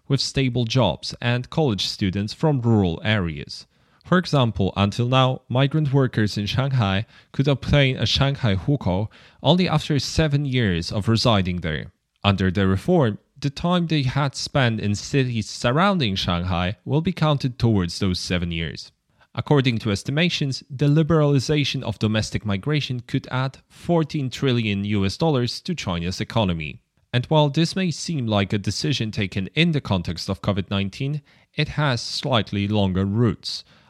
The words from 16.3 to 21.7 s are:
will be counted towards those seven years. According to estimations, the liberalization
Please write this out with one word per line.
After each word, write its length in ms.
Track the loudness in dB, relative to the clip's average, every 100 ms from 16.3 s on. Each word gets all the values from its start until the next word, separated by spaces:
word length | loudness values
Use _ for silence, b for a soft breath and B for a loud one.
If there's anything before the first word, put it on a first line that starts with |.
| -2 0 0 -2 -4
will 160 | -4 -2
be 140 | -2
counted 440 | 0 0 2 -2 0
towards 400 | 2 2 0 -2
those 220 | -2 -2
seven 320 | -2 -2 -2
years. 400 | -4 -6 -8 -16 _ _ b b
According 440 | -6 2 2 2 0
to 120 | 0
estimations, 720 | -2 -2 0 0 0 -4 -6 -10
the 160 | -2
liberalization 960 | 2 4 4 4 4 2 2 0 0